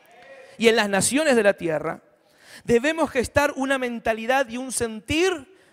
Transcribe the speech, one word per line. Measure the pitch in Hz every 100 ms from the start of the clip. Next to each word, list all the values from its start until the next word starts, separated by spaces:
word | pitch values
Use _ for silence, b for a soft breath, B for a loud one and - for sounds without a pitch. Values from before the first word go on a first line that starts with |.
| _ - B B B B
y | 226
en | 226
las | 208
naciones | 196 - 254 311 240
de |
la | 202
tierra, | 190 170 156 156 - - _ _ B B B
debemos | - 233 269 320 294
gestar | 262 214 - 285 285
una | 262 269
mentalidad | 247 233 233 220 226 262 254
y | 233
un | 262
sentir | - 233 220 - 294 381 339 262 b b